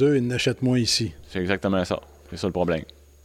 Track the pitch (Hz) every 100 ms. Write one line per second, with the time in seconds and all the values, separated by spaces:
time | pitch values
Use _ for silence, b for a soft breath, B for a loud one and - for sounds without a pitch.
0 | 139 139 120 123 131 117 127 123 110 -
1 | 107 - - 95 90 95 98 95 90 95
2 | - - - 87 101 90 87 80 - -
3 | - _